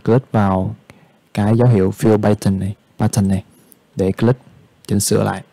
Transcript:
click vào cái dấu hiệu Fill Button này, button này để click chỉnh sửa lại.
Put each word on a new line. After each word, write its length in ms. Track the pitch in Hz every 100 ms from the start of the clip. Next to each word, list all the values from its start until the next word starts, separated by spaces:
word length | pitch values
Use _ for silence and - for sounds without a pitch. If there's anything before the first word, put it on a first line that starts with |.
click 280 | - 120 -
vào 420 | 110 101 95 95 107 _ - _ _ _
cái 220 | - 104 113
dấu 120 | 123
hiệu 220 | 107 95
Fill 280 | 98 110 107
Button 400 | 107 104 101 95
này, 160 | 95 - _ -
button 300 | 107 - 95
này 160 | 95 - _ _ _ _ -
để 160 | 92
click 280 | 98 113 131 _ - _ _ -
chỉnh 140 | 104
sửa 240 | - 104
lại. 180 | 104 95 -